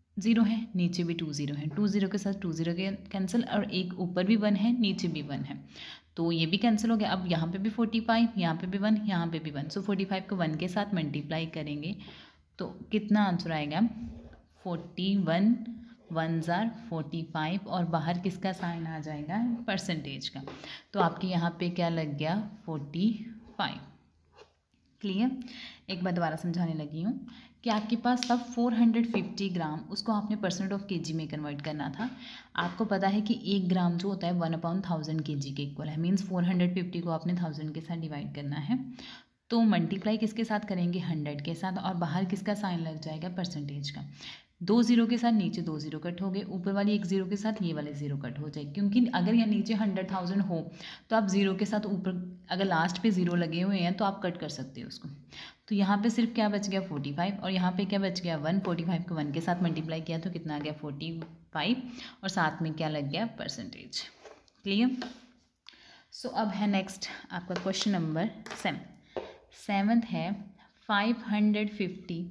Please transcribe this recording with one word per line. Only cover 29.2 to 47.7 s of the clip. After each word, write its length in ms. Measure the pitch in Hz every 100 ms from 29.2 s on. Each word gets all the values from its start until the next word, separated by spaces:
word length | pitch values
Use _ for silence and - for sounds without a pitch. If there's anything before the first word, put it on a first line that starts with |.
| 175 - 196
ग्राम, 320 | 175 156 156 -
उसको 220 | - -
आपने 240 | 208 208 214
percent 360 | 185 180 190
of 100 | 202 -
K 80 | 175
G 80 | 151
में 120 | 160 156
convert 340 | 151 147 143
करना 260 | 156 151 -
था। 180 | - 247 - - - - -
आपको 280 | 175 -
पता 240 | 214 190 196
है 120 | 208
कि 200 | 208 - 185
एक 140 | 202 180
ग्राम 280 | 180 175 170
जो 100 | 196
होता 180 | 190 175
है 60 |
one 220 | 175 165 165
upon 280 | 170 185 185
thousand 320 | 160 151 156
के 100 | 151
जी 180 | 143 139
के 100 | 143
इक्वल 260 | 143 143 156
है, 100 | 156
Means 260 | 170 196 185
four 160 | 180
hundred 300 | 175 180 180
fifty 260 | 180 180 175
को 100 | 170
आपने 240 | 160 175
थाउजेंड 400 | 180 170 147 156
के 60 | 156
साथ 160 | 160 170
divide 380 | 156 147 143
करना 220 | 143 143 151
है, 200 | 147 262 - - - - _ _ _
तो 100 | 233
multiply 540 | 220 175 160 190 214 220
किसके 280 | 214 233
साथ 240 | 220 208 208
करेंगे, 300 | 180 175 180
हंड्रेड 440 | - 160 147 147
के 100 | 160
साथ, 240 | 165 190 185
और 160 | 185 175
बाहर 280 | 165 180
किसका 300 | 185 196 214
sign 260 | 202 196 170
लग 200 | 165 156
जाएगा, 280 | 160 156 180
percentage 640 | 180 175 147 143 143 143
का। 140 | 143 143 - - - _ _
दो 200 | 180 233
ज़ीरो 240 | 226 233 226
के 100 | 240
साथ 140 | 233
नीचे 300 | 220 165 175
दो 160 | 160 151
zero 200 | 151 156
cut 220 | 175 175
हो 80 | 190
गए, 120 | 196
ऊपर 300 | 202 196 190
वाली 220 | 202 208
एक 100 | 208 175
ज़ीरो 180 | 190 180
के 100 | 202
साथ 260 | 220 208
ये 100 | 170